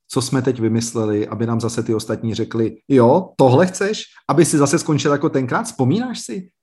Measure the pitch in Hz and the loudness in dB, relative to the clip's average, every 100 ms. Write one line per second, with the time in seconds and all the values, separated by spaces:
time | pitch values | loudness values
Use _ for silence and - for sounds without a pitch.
0 | - 135 120 135 131 120 113 113 117 117 | -8 -4 -2 -2 0 0 0 0 -2 -4
1 | 107 104 107 104 117 113 110 117 117 110 | -2 -2 -2 -4 -4 -2 -4 -4 -2 -2
2 | - 107 113 101 110 113 113 - - 135 | -4 -6 -4 -6 -4 -2 -2 -4 0 4
3 | 117 165 185 - 135 131 185 - 196 220 | 6 4 0 2 4 6 2 0 -4 -6
4 | - _ - 147 156 151 139 160 - 147 | -10 _ -4 2 2 4 2 0 0 0
5 | 147 143 160 135 123 165 233 - 123 196 | 0 0 0 -2 -2 -4 -4 -2 0 0
6 | 254 226 - 202 185 _ | -2 -8 -10 -12 -14 _